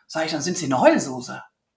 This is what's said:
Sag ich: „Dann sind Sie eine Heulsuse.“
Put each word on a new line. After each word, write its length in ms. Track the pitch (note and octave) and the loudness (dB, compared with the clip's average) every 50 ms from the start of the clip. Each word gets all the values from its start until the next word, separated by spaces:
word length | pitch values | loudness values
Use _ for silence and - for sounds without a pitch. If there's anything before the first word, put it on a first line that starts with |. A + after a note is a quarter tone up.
| _ | _
Sag 180 | _ - D#3+ D#3+ | _ -6 -4 -4
ich: 60 | D#3 | -2
„Dann 100 | D#3+ D3 | -4 -4
sind 160 | C3+ F3+ F3 | -4 -2 -4
Sie 80 | - D#3 | -2 -2
eine 140 | C3+ C3+ B2 | 0 0 6
Heulsuse.“ 640 | A3+ D#4 D#4+ G#3 - C#3 B2+ B2 B2 - B2+ - - - _ _ _ _ _ | 6 6 6 4 0 -4 -6 -8 -10 -12 -14 -16 -16 -20 _ _ _ _ _